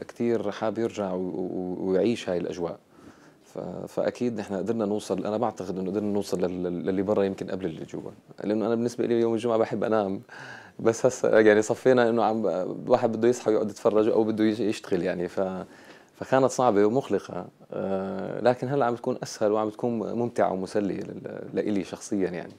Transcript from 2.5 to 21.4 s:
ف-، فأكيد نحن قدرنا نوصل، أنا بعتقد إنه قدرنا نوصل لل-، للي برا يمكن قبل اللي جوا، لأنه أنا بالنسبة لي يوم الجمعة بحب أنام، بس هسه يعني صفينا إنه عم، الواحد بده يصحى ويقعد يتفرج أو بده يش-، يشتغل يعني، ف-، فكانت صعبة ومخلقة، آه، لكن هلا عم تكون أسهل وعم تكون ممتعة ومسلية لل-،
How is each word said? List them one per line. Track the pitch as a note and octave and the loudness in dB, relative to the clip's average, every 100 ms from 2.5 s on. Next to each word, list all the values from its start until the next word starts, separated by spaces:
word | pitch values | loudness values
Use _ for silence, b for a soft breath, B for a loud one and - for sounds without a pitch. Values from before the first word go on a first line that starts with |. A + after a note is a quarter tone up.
| F2+ E2+ - _ B B B B B | -4 -6 -6 _ B B B B B
ف-، | _ F#2+ F#2 F#2 F2+ | _ -12 -10 -10 -6
فأكيد | - G2+ - B2 G#2 | -2 -2 -2 -4 -4
نحن | G2 | -4
قدرنا | F#2+ F#2+ A2+ | -4 -2 0
نوصل، | G2+ G#2+ - F#2 F2+ | 0 -2 -2 -4 -2
أنا | G#2+ | -2
بعتقد | A2+ - F#2+ F#2 | -2 -4 -8 -6
إنه | F#2 | -4
قدرنا | G#2 G#2 | -2 -2
نوصل | G2+ G2 F2+ | -2 -2 -2
لل-، | F2+ F2+ F2+ F2 D#2+ | -2 -2 -4 -2 -2
للي | F#2+ | -2
برا | G2 G2+ | 0 2
يمكن | G2 G2 F#2 | 0 -2 -6
قبل | F#2+ F#2 | -6 -6
اللي | D2+ | -8
جوا، | - - - - - - | -10 -10 -12 -16 -20 -8
لأنه | G2 A2 G#2 | -2 0 0
أنا | |
بالنسبة | A#2 A#2 - A2+ | 0 -2 -2 0
لي | A#2 | 2
يوم | A2+ | 2
الجمعة | A2+ A#2 A2+ | 0 0 0
بحب | A2 A2 | 0 -2
أنام، | G2+ A2 G2 G2 - B B B B - | 0 2 0 -4 -10 B B B B 0
بس | A2+ A2+ C3 | 0 2 2
هسه | - A#2 A2 | 2 4 8
يعني | G#2+ G#2 | 8 6
صفينا | G#2+ A#2 C3+ B2 A#2 | 4 2 4 6 4
إنه | A#2 | 4
عم، | G#2 A2+ G2 | 2 2 0
الواحد | F2 F#2 G#2+ G#2 B2 A#2 | 0 -4 -6 2 2 4
بده | A2+ A#2 | 4 2
يصحى | B2 A2 | 4 2
ويقعد | G#2+ G#2+ | 2 0
يتفرج | - A#2 G#2+ A2 | 0 2 4 4
أو | G#2+ | 4
بده | A2 G#2+ | 2 2
يش-، | A2 G#2+ | 2 2
يشتغل | G#2 A#2 - F2+ | -2 -2 -2 -2
يعني، | F2+ F2+ F2+ | 0 -2 -4
ف-، | - F#2+ F#2+ - B B B B | -2 -2 -4 -10 B B B B
فكانت | - - C3 B2+ | -14 0 2 4
صعبة | - B2 G2+ | 4 4 6
ومخلقة، | G#2+ C3 - F#2+ - F2+ - _ - | 4 2 0 -2 -2 -10 -12 _ -12
آه، | G2+ G2 F#2+ F#2+ F#2+ F#2+ F#2 | -6 -4 -4 -4 -6 -8 0
لكن | A#2 B2 B2+ | 2 2 -2
هلا | C#3+ A#2+ | 0 0
عم | |
تكون | A#2 B2+ B2 | -2 -4 -6
أسهل | - - G#2 | -8 0 2
وعم | G#2+ G#2+ | 2 0
تكون | - B2 A#2 F#2+ | -2 -2 -2 -2
ممتعة | A2 A#2+ - F#2 | -2 -2 2 2
ومسلية | F#2+ F#2 G#2+ G2 F2+ | 0 -2 -2 0 -4
لل-، | - - - G#2 | -8 -10 -10 -12